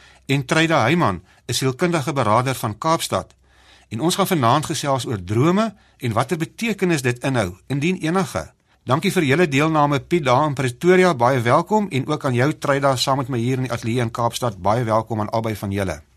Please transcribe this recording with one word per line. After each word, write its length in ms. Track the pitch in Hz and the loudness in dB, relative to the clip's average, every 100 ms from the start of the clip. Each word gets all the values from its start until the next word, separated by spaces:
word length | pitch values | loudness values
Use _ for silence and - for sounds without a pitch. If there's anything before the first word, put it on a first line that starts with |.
| - _ - | -20 _ -4
en 180 | 139 127 | -2 0
Treyda 360 | 160 160 160 | 0 2 4
Heyman, 400 | 113 175 127 87 - _ - | 4 2 2 0 -8 _ -8
'n 60 | |
sielkundige 580 | 120 131 127 175 165 139 | -2 -2 -2 -2 -2 -2
beraader 420 | 143 104 110 127 | -2 2 2 2
van 240 | 127 117 104 | -2 -6 -4
Kaapstad. 560 | 160 165 - 98 - _ _ _ _ - - | -2 -2 0 -4 -4 _ _ _ _ -20 -12
En 120 | 110 | -4
ons 140 | 156 | -2
gaan 120 | 185 185 | 0 0
vanaand 400 | 175 117 143 139 | 2 4 2 0
gesels 400 | 147 147 131 123 | -6 -2 -2 -2
oor 180 | 107 | -8
drome 500 | 87 107 156 190 220 - _ _ | -4 0 2 2 -2 -6 _ _
en 140 | 127 | -4
watter 240 | 107 135 175 | -2 -2 -4
betekenis 680 | 156 - 233 196 185 160 | -6 -6 -6 -2 0 0
dit 200 | 127 123 | 0 -2
inhou, 300 | 143 131 92 92 - | -2 -2 -2 -4 -8
indien 300 | 139 160 185 | -4 -2 -2
enige. 540 | 156 185 170 90 76 _ _ _ | -2 -2 -2 -6 -8 _ _ _
Dankie 280 | - 127 196 | -2 0 0
vir 100 | 160 | 0
julle 260 | 147 143 175 | 2 2 2
deelname, 520 | 135 156 156 147 143 | 2 2 2 2 0
Piet, 240 | - 175 | -2 -2
daar 220 | 127 123 156 | 2 2 2
in 80 | |
Pretoria, 600 | 135 131 123 170 185 185 | 0 -4 0 4 6 4
baie 260 | 139 120 135 | 4 2 2
welkom, 460 | 117 147 170 214 196 | 4 2 2 -2 0
en 160 | 131 127 | -4 -2
ook 180 | 151 | -4
aan 100 | 143 | -2
jou, 180 | 120 139 156 | 0 0 -2
Treyda, 380 | 143 139 139 127 | -2 0 2 0
saam 200 | - 135 | 0 0
met 120 | 127 | -2
my 100 | 123 | -2
hier 180 | 117 131 | -2 -2
in 60 | |
die 100 | 127 | -2
ateljee 280 | 117 113 123 | -4 -2 -2
in 100 | 113 | -2
Kaapstad, 460 | - 117 - 123 98 | -2 -2 -2 -6 -2
baie 260 | 95 113 | 0 0
welkom 360 | 113 110 110 110 | 2 0 0 -4
aan 80 | 104 | -2
albei 240 | 113 113 | -2 -4
van 160 | 104 104 | -6 -4
julle. 300 | 98 95 76 - | -4 -4 -6 -12